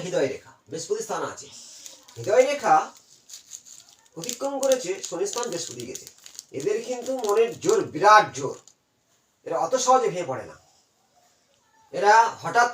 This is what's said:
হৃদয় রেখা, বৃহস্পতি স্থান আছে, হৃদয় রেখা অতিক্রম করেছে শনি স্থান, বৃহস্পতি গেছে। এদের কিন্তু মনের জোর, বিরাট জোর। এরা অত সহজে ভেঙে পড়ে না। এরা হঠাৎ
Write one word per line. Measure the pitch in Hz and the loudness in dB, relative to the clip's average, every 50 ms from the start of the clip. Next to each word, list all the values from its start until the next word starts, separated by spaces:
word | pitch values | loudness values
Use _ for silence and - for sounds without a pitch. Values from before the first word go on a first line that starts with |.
| - | -2
হৃদয় | 180 170 156 139 131 - | -2 -2 0 0 -2 -2
রেখা, | - - - - _ _ - | -6 -14 -20 -20 _ _ -14
বৃহস্পতি | - 160 - - 214 226 - | -12 -10 -6 -6 -6 -6 -6
স্থান | - 180 - 143 - | -6 -6 -6 -6 -8
আছে, | - - - - - - - - - - - - - - _ - - | -10 -12 -18 -20 -20 -20 -20 -20 -20 -20 -20 -20 -20 -20 _ -20 -16
হৃদয় | 117 117 180 220 254 254 285 | -10 -4 2 4 4 4 4
রেখা | 277 - 220 208 156 156 - - - - _ _ _ _ _ - - - - - - - - - - - - _ - _ _ _ - | 2 0 2 4 4 4 2 0 -8 -20 _ _ _ _ _ -20 -20 -20 -20 -20 -20 -20 -20 -20 -20 -20 -20 _ -20 _ _ _ -16
অতিক্রম | 165 - 247 - - 269 277 277 254 | -12 -10 -8 -8 -6 -6 -6 -4 -2
করেছে | 269 269 254 247 - 180 196 - - - | 0 0 0 0 -2 -6 -8 -8 -10 -8
শনি | 175 165 202 202 | -6 -6 -6 -6
স্থান, | - 240 240 - | -6 -6 -6 -6
বৃহস্পতি | 170 - - - 120 123 120 131 | -6 -8 -10 -10 -12 -12 -12 -12
গেছে। | 135 - - - - _ - - - - - _ | -12 -14 -16 -20 -20 _ -20 -20 -20 -20 -18 _
এদের | - 139 151 202 220 226 - | -10 -6 -4 -4 -4 -4 -6
কিন্তু | 254 254 240 226 262 262 254 220 | -8 -10 -8 -6 -6 -6 -4 -2
মনের | 202 208 226 226 - - - - | 0 2 2 2 0 -2 -4 0
জোর, | 180 220 202 147 123 | 0 0 0 0 -2
বিরাট | 147 151 190 208 220 208 - - - | -2 4 6 8 8 8 6 4 -4
জোর। | - 139 120 - - _ - - _ _ _ _ _ _ _ _ _ _ _ _ _ - | -8 -8 -8 -8 -12 _ -20 -20 _ _ _ _ _ _ _ _ _ _ _ _ _ -8
এরা | - 160 160 160 | -4 -4 -2 -2
অত | 165 262 254 - | 0 0 0 4
সহজে | 254 262 254 233 175 | 4 4 4 4 0
ভেঙে | 165 180 170 - | -2 -4 -6 -6
পড়ে | 131 - - - | -6 -8 -10 -12
না। | - - _ _ _ _ _ _ _ _ _ _ _ _ _ _ _ _ _ _ _ _ _ _ _ _ _ _ - | -18 -20 _ _ _ _ _ _ _ _ _ _ _ _ _ _ _ _ _ _ _ _ _ _ _ _ _ _ -6
এরা | - 196 208 220 226 233 - - - | 0 4 6 6 6 6 4 0 -6
হঠাৎ | 165 165 - 240 240 240 | -6 0 2 2 2 2